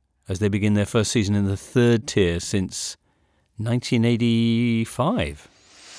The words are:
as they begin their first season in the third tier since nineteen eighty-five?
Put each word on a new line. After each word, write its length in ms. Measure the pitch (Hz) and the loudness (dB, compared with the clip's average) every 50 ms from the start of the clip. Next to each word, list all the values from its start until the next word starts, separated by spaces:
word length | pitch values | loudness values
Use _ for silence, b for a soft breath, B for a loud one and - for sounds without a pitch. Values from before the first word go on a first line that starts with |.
| _ _ _ _ _ - | _ _ _ _ _ -8
as 100 | 95 90 | -4 -2
they 100 | 107 101 | 0 0
begin 260 | 98 101 101 107 104 | 0 2 2 2 2
their 120 | 104 101 | 2 0
first 240 | - - 117 104 - | 0 0 0 0 2
season 240 | - 120 101 98 104 | 0 0 2 2 2
in 120 | 101 98 | 2 2
the 100 | 98 98 | 0 -2
third 500 | - - - - 127 120 120 117 110 - | -4 -6 -2 2 4 4 4 4 2 0
tier 320 | - - 107 95 85 85 85 | -2 0 2 2 2 0 -2
since 600 | - - - 98 92 - - - - - - _ _ _ _ _ _ _ _ _ _ _ _ - | -4 -4 -2 -2 -2 -4 -6 -8 -10 -10 -12 _ _ _ _ _ _ _ _ _ _ _ _ -8
nineteen 460 | 107 110 120 123 - - 127 117 113 | -4 -2 -2 -2 -2 0 0 2 2
eighty-five? 1400 | 117 120 110 120 117 117 113 117 117 117 117 120 120 117 113 113 - - - 127 170 247 - 87 - 78 76 - - _ B B B B B B B B | 2 2 2 2 2 2 2 2 2 2 0 0 0 0 -2 -2 -4 -4 -4 -2 -2 -2 -2 -4 -4 -6 -12 -18 -20 _ B B B B B B B B